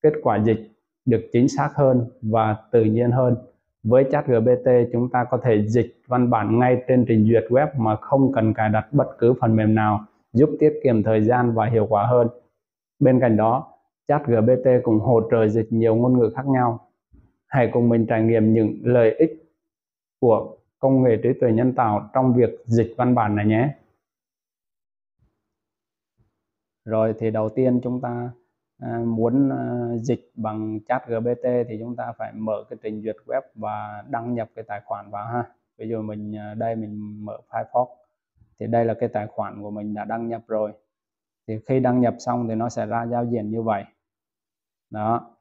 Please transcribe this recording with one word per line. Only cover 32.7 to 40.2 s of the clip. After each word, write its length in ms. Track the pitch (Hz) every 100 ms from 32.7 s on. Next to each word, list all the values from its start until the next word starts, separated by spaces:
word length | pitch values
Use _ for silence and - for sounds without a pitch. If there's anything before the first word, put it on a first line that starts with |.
| 113
trình 200 | 107 107
duyệt 140 | 107 104 -
web 160 | 127 - 110
và 500 | 107 107 107 104 95
đăng 240 | 117 117
nhập 160 | 120 107 -
cái 100 | 107
tài 140 | 101 -
khoản 260 | 101 101
vào 160 | 104 110
ha. 240 | 120 120 _ _ _
Ví 120 | 110
dụ 120 | 113
mình, 340 | 107 104 104 107
à, 180 | 104
đây 220 | 107 113 113
mình 500 | 107 104 104 104 107
mở 120 | - _
Firefox. 380 | 113 110 123 123 - _ _ _ _ _ _
Thì 80 | 107
đây 180 | 117 113
là 80 | 107
cái 100 | 117
tài 140 | 107 107
khoản 340 | - 101 104
của 100 | 104
mình 220 | 107 104
đã 120 | 104 104
đăng 220 | 117